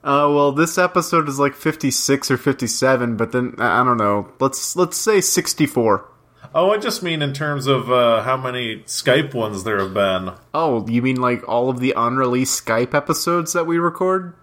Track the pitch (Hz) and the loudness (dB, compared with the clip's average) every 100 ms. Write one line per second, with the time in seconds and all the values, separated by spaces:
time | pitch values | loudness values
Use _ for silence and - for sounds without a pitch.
0 | 143 143 147 147 143 139 160 - 180 180 | 0 2 4 4 2 2 0 2 2 0
1 | 165 170 147 135 139 - 156 151 135 - | 2 0 0 0 0 0 -4 0 -2 0
2 | - 139 - 131 - 123 117 - 131 127 | 0 0 2 0 0 0 -2 0 2 2
3 | 120 110 113 127 123 120 120 98 123 117 | 0 -2 -2 -2 -4 -2 0 2 2 2
4 | 104 104 101 - 135 - - 175 175 - | 2 0 -4 -2 -2 -2 -6 -2 -2 0
5 | 220 202 170 - 170 - 147 - 113 98 | 2 2 2 -2 -2 -2 0 2 2 2
6 | - _ _ _ - 160 185 214 240 - | -2 _ _ _ -4 0 2 2 -2 -4
7 | 175 160 143 139 151 143 127 135 113 127 | -4 -2 -2 -2 -4 -2 0 0 2 2
8 | 120 113 113 131 131 123 117 107 - - | 4 2 0 -2 -4 -6 -6 -8 -8 -4
9 | - 131 143 127 110 98 98 104 95 98 | 2 2 2 -4 -4 -4 -2 -2 0 0
10 | 98 92 92 - _ 151 165 117 107 120 | 0 0 -4 -12 _ -2 0 0 0 0
11 | 127 127 123 120 - 117 127 123 127 - | 0 0 0 -2 -2 0 0 0 -2 0
12 | 117 131 127 127 131 - - 113 123 147 | 0 0 0 0 0 -4 -2 0 0 -2
13 | 143 156 - 175 165 175 165 170 170 170 | -2 -4 0 -2 -2 -2 0 0 0 0
14 | 185 185 180 - | 0 0 -4 -18